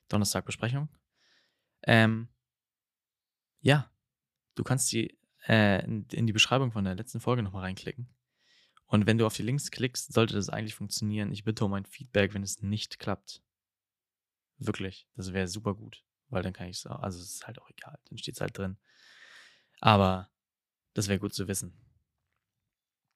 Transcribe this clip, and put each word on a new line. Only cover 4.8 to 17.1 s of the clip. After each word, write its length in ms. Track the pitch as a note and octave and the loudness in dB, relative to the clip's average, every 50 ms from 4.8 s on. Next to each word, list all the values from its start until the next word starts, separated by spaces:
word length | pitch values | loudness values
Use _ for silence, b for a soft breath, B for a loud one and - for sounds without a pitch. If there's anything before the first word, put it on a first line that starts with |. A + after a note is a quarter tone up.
| - - | 0 0
die, 260 | - A2+ - - - _ _ _ _ _ - - | 0 -2 -2 -4 -6 _ _ _ _ _ 0 4
äh, 380 | A2+ A2 G#2+ G2+ G2 F2+ - | 6 6 6 6 4 2 0
in, 200 | - A2+ G#2+ - - | -2 -6 -6 -6 -6
in 180 | - - A#2 A2 | -2 0 0 0
die 60 | G2 | 4
Beschreibung 400 | A2 - - B2 C3 C3+ B2 A2 | 2 2 4 4 2 2 0 0
von 100 | A2 G2 | -2 -2
der 120 | F#2+ F#2 | -2 -4
letzten 260 | F#2+ A2+ - - A#2 | -4 -8 -10 -10 -4
Folge 220 | - B2+ B2 A#2+ G#2+ | -2 0 0 0 0
nochmal 200 | G2 F#2+ G2 F#2 | -4 -6 -6 -6
reinklicken. 500 | F#2 F#2 - - - - - B2 - _ _ _ b b b b b b b b b b b b | -6 -8 -8 -10 -10 -10 -10 -12 -14 _ _ _ b b b b b b b b b b b b
Und 220 | _ - G#2+ G2+ A2 | _ 4 4 6 6
wenn 100 | A2 A2+ | 4 4
du 80 | A2+ | 4
auf 100 | A2 - | 2 2
die 80 | - G#2 | -2 -4
Links 280 | A2+ C3+ C#3+ - - | -2 -2 -4 -4 -6
klickst, 400 | - - B2+ B2 - - - - | -4 -4 -4 -4 -4 -6 -10 0
sollte 240 | - A2+ A2+ A2 - | 2 4 4 4 2
das 140 | G2+ F#2 - | -2 -2 -2
eigentlich 260 | - - A2 G#2+ - | -4 -6 -6 -8 -8
funktionieren. 560 | - G#2+ G#2 - - A2 G#2 G#2+ G#2+ G#2 G2+ | -10 -10 -8 -6 -4 -2 -2 -2 -2 -4 -4
Ich 120 | - G2+ G#2 | -6 -4 -4
bitte 220 | A2+ G#2+ - A2+ | -4 -2 0 0
um 80 | G2 G2 | 0 0
ein 120 | G2 G2 | -4 -6
Feedback, 480 | - - - - - - G#2 G2+ F#2+ G#2 | -8 -14 -20 -18 0 4 4 4 4 2
wenn 100 | G2+ G2 | -4 -6
es 180 | G2+ - - | -6 -8 -6
nicht 380 | G2+ G2 G#2 G#2+ - - - - | -4 -4 -4 -4 -4 -8 -12 -8
klappt. 420 | - A2 G2 - _ - - - _ _ _ _ _ _ _ _ _ _ _ _ _ _ _ _ _ _ _ _ _ _ _ _ | -6 -6 -6 -6 _ -16 -20 -20 _ _ _ _ _ _ _ _ _ _ _ _ _ _ _ _ _ _ _ _ _ _ _ _
Wirklich, 500 | B2 G#2+ G#2 - F#2+ F#2+ - - - _ _ | -6 -6 -4 -4 -6 -8 -8 -12 -20 _ _
das 180 | - F#2+ F#2 F2+ | -10 -10 -4 -2
wär 140 | F#2+ F#2 F2+ | -2 -2 -2
super 260 | F2+ G#2+ G#2+ G#2 F#2+ | -4 -4 -4 -4 -4
gut, 320 | G#2+ A2 G#2+ - - _ _ _ _ _ _ | -4 -8 -16 -20 -20 _ _ _ _ _ _
weil 160 | A#2+ F#2+ F#2 | -4 -2 -2
dann 100 | F#2+ F#2 | -2 -4
kann 140 | - F2+ F2+ | -6 -12 -12
ich's 180 | F2 - - | -12 -12 -12
au-, 80 | - - | -10 -10
also 260 | - - G2 | -6 -6 -6